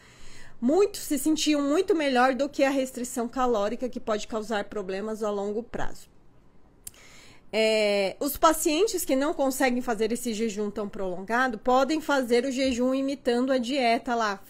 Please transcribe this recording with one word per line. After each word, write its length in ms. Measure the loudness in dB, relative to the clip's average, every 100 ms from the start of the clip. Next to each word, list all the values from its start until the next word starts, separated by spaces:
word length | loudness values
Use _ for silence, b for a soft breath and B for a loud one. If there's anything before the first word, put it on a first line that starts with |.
| B B B B B -2
Muito, 380 | 2 4 2 0
se 200 | -4 -2
sentiam 440 | 0 2 2 2
muito 320 | 2 2 2
melhor 400 | 2 2 4 4
do 140 | 2 -2
que 140 | 2
a 80 | 2
restrição 560 | 2 -2 -6 -6 -4 -4
calórica, 640 | 0 0 2 0 -2 -6
que 100 | -4
pode 300 | -4 -4 -4
causar 360 | -6 -4 -4
problemas 580 | -4 -6 -6 -4 -6 -4
a 80 | -4
longo 320 | -2 -4 -4
prazo. 500 | -6 -2 -2 -4 -14 -20 -20 -20 -20 -20 -20 -20 -20 B B B B B -4
É, 640 | 0 2 4 2 2 0 -2
os 200 | -6 4
pacientes 640 | 4 4 2 2 2 0
que 100 | 0
não 200 | 0 0
conseguem 480 | 0 0 2 2 0
fazer 280 | -2 -2 -2
esse 220 | -2 -4
jejum 380 | -2 -2 -4 -6
tão 180 | -6 -6
prolongado 680 | -6 -6 -6 -2 0 0 0
podem 420 | 2 4 4 0
fazer 460 | 0 0 2 2 2
o 40 |
jejum 440 | 0 0 0 0
imitando 580 | 0 -2 -2 0 0 2
a 60 | 0
dieta 560 | 0 0 2 2 0
lá, 280 | -2 -2 -4